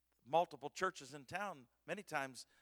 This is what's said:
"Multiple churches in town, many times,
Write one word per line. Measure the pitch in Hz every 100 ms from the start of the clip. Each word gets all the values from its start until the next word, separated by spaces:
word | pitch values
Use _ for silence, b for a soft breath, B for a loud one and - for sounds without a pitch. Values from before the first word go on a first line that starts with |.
| _ _
"Multiple | 117 160 175 139 143
churches | - 190 - 135
in | 147
town, | 123 180 202 151 120 _
many | - 185
times, | 190 151 135 120 - b